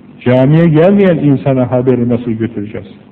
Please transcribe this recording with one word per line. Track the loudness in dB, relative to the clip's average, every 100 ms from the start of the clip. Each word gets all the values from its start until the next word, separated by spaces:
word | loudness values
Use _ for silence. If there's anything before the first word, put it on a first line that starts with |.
| -20 -6 0
camiye | 2 2 2 2
gelmeyen | 2 2 4 2 2
insana | 0 0 -2 -2 -2
haberi | -2 0 0 -2
nasıl | -4 -4
götüreceğiz? | -6 -6 -8 -12 -14 -18 -20 -20